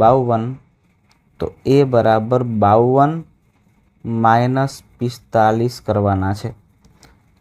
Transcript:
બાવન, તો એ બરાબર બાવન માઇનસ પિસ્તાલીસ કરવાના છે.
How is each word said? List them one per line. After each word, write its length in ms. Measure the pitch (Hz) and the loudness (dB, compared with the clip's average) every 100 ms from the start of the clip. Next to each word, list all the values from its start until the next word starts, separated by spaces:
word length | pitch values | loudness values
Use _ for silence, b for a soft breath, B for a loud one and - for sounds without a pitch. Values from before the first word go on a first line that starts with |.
બાવન, 420 | 113 131 120 117 113 131 _ _ _ _ _ _ _ - | 2 4 2 -2 -4 -10 _ _ _ _ _ _ _ -12
તો 60 | 82 - - | -12 -6 0
એ 140 | 139 135 | 2 2
બરાબર 500 | 120 110 110 113 127 123 110 101 | 0 2 0 0 -2 -2 0 2
બાવન 480 | 110 120 131 143 160 156 _ _ _ _ _ _ _ 117 113 | 4 2 2 0 -2 -10 _ _ _ _ _ _ _ -8 -2
માઇનસ 500 | 113 113 123 131 135 - - _ | 2 2 0 -2 -4 -8 -20 _
પિસ્તાલીસ 760 | 120 - _ 113 107 113 120 120 - | -8 -8 _ 0 0 0 -2 -6 -4
કરવાના 480 | 104 101 98 95 101 | -2 0 -2 -2 -6
છે. 80 | 113 - _ _ b b b b b _ | -8 -14 _ _ b b b b b _